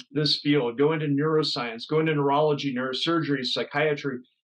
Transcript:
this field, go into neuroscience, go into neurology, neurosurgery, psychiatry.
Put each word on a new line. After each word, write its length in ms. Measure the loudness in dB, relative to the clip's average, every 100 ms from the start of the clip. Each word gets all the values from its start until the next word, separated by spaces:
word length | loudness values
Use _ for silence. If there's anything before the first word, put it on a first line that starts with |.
| -6
this 300 | -2 0 0
field, 380 | 2 2 2 2
go 140 | 2
into 120 | 2 0
neuroscience, 800 | 0 2 2 0 -2 -6 -8 -2
go 140 | 0
into 140 | 2
neurology, 600 | 2 2 4 2 2 -2
neurosurgery, 720 | -4 -4 -4 0 0 0 -2
psychiatry. 760 | -2 -4 -4 0 0 0 -4 -8 -12 _